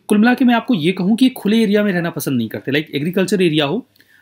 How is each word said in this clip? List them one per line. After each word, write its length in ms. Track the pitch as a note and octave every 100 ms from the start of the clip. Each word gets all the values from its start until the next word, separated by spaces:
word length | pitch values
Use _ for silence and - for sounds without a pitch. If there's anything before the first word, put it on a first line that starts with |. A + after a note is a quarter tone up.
| -
कुल 100 | G#3
मिला 160 | A#3
के 100 | B3
मैं 100 | B3
आपको 200 | A#3 A3+
ये 180 | A3 D#3
कहूँ 240 | G3 F#3 A3+
कि 120 | B3+
खुले 340 | B3+ G3+ A3+
एरिया 220 | A3 G#3
में 80 | G#3
रहना 180 | F3+ E3+
पसंद 280 | D3+ D3 B2+
नहीं 100 | A2+
करते, 220 | A2+ -
लाइक 200 | C#3 D#3
एग्रीकल्चर 480 | D3 D#3 F3+ F#3 G3+
एरिया 220 | F3+ D3+
हो 220 | C#3+ G3 - _ _ _